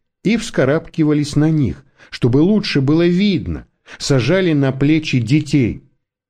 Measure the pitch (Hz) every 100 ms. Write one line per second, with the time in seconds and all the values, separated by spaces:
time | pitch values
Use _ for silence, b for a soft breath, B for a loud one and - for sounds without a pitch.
0 | _ _ 180 226 - - 131 160 - -
1 | 151 151 147 147 156 156 113 - _ b
2 | b - 123 135 175 214 208 147 135 160
3 | 175 180 208 170 87 76 - _ B B
4 | - 135 135 190 180 147 139 131 143 156
5 | 156 131 110 151 147 147 110 73 _ _
6 | _ _ _